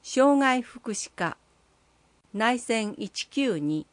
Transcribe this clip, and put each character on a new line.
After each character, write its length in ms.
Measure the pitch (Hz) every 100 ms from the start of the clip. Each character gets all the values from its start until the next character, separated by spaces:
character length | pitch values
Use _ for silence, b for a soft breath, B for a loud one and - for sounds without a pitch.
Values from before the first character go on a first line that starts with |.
障 360 | - 254 277 277
害 220 | 277 254
福 300 | 240 - -
祉 200 | 208 - -
課、 220 | 170 - _ _ _ _ _ _ _ _ _
内 240 | 202 220 247
線 380 | - 226 208 -
一 280 | 202 - -
九 340 | - 269 170
二 260 | 147 156 -